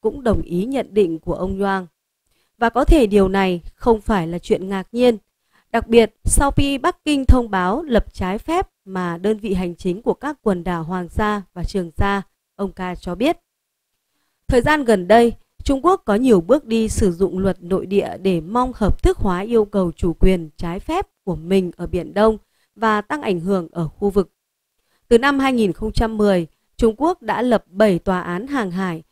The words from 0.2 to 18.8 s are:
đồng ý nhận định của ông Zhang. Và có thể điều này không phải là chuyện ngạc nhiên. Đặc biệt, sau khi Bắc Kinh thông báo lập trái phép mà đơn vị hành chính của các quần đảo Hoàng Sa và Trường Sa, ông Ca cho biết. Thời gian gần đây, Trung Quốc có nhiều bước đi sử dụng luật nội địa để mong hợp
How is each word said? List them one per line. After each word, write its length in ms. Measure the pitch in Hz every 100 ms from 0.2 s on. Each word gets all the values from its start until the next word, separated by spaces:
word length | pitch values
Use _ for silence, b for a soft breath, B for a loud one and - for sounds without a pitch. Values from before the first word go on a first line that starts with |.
đồng 200 | 240 180
ý 220 | 160 175
nhận 220 | 220 277 -
định 280 | 208 180 160
của 160 | 175
ông 240 | - 185 190
Zhang. 280 | 196 190 180 _ _ _ _ _ _ _
Và 120 | 233
có 140 | 240
thể 220 | 294 330 220
điều 220 | 202 190
này 320 | 196 190 175 -
không 260 | - - 220
phải 260 | - 208 165
là 120 | 170
chuyện 300 | - 170 185
ngạc 200 | 196 185
nhiên. 240 | 240 247 214 - _ _ _ _
Đặc 180 | 233 214
biệt, 260 | 233 214 -
sau 260 | - - 277
khi 280 | 277 277 277
Bắc 260 | 302 -
Kinh 200 | - 285
thông 260 | 262 254 233
báo 320 | 196 180 240
lập 220 | 320 220 -
trái 260 | - 190 208
phép 300 | - 339 403 _
mà 340 | - 190 180 170
đơn 200 | 196 220
vị 160 | 208
hành 220 | 185 180 170
chính 260 | 185 180
của 120 | 247
các 240 | 185 277 294
quần 220 | 220 180
đảo 180 | 170 175
Hoàng 260 | 160 185 175
Sa 340 | - 208 208 185
và 100 | 180
Trường 260 | 165 196 170 -
Sa, 260 | 202 202 - _ _ -
ông 160 | 202
Ca 220 | - 185
cho 200 | 175 -
biết. 240 | 175 269 339 _ _ _ _ _ _ _ _ _ _ -
Thời 120 | 254
gian 240 | 247 302
gần 240 | 240 208 175
đây, 240 | 226 233 220 _ _
Trung 200 | - 269
Quốc 180 | 302 381
có 100 | -
nhiều 260 | 208 262 202
bước 240 | 170 285
đi 240 | 220 226 220
sử 240 | - 202
dụng 260 | 170 190 185
luật 240 | 190 180
nội 240 | 170 185 180
địa 300 | 196 - 85
để 180 | 190 175
mong 320 | 156 233 254
hợp 280 | 240